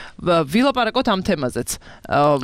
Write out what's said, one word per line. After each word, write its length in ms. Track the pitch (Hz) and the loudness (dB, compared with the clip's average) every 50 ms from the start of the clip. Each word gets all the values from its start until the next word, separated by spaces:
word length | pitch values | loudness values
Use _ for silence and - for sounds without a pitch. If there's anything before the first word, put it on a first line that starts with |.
| - - - | -16 -18 -14
ვ-, 320 | - - 175 175 165 160 | -6 0 2 2 2 2
ვილაპარაკოთ 600 | 131 156 226 262 285 262 247 233 220 - 247 - 240 | 2 2 2 2 2 2 0 -2 0 0 0 0 0
ამ 120 | 202 190 | 0 0
თემაზეც. 480 | 170 - 190 151 135 123 - 117 127 - - - - - - - - | 0 -2 -2 -2 -2 -4 -4 -4 -6 -6 -8 -12 -12 -20 -20 -14 -6
აა, 340 | - - 143 147 151 147 135 | -2 0 2 4 4 2 0